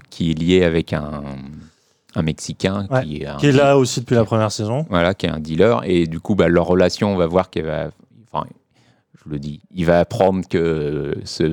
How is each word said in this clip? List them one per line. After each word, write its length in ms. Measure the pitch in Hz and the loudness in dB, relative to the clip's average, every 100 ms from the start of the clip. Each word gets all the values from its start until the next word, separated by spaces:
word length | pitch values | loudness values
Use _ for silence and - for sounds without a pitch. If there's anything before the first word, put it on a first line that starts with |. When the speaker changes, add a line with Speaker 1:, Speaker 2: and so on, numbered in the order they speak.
| - | -14
Speaker 1:
qui 200 | - 85 | -4 -2
est 20 | |
lié 280 | 78 82 92 | 0 2 4
avec 300 | 87 82 78 | 4 2 -2
un, 300 | 80 76 76 71 67 67 76 78 _ _ _ _ | -4 -6 -10 -10 -12 -14 -18 -20 _ _ _ _
un 80 | - | -6
Mexicain 640 | 80 76 - - 95 101 98 | -4 -4 -8 -4 -2 -2 -4
Speaker 2:
Ouais, 120 | 131 | -4
Speaker 1:
qui 180 | 127 76 | -4 -6
est 40 | 147 | -8
un 100 | 143 | -2
Speaker 2:
qui 100 | 147 | 2
est 60 | |
là 200 | 131 139 | 4 4
Speaker 1:
deal- 80 | 139 | 4
Speaker 2:
aussi 200 | 127 - | 2 -2
depuis 140 | 120 | 0
la 100 | 120 | 2
première 280 | 107 113 107 | 2 2 0
saison. 340 | - 107 123 160 | -2 -4 -4 -2
Speaker 1:
Voilà, 240 | 92 85 | 0 0
qui 120 | 101 90 | 0 -4
est 40 | |
un 100 | 78 | -4
dealer. 420 | 78 80 101 117 | -4 2 2 2
Et 220 | - 90 82 | 0 0 0
du 140 | 80 | -2
coup, 140 | - 98 | -2 2
bah, 100 | 85 | 4
leur 180 | 87 82 | 4 4
relation, 460 | 90 90 - 104 | 4 2 2 -2
on 40 | 98 | 0
va 100 | 85 | 0
voir 220 | 87 92 | 0 0
qu'elle 140 | - 80 | -4 -4
va, 220 | 76 76 - _ _ 110 | -4 -6 -10 _ _ _
enfin, 160 | 76 - - _ _ _ _ _ _ | -8 -8 -12 _ _ _ _ _ _
je 60 | - | -10
le 60 | 76 | -10
dis, 220 | 71 73 _ | -8 -12 _
il 120 | 90 82 | -4 2
va 140 | 85 | 4
apprendre 460 | 85 - 95 95 87 | 4 2 2 2 -2
que 720 | 92 82 80 73 76 71 76 | -2 0 0 -2 -4 -4 -8
ce 180 | - - 80 | -8 -2 -2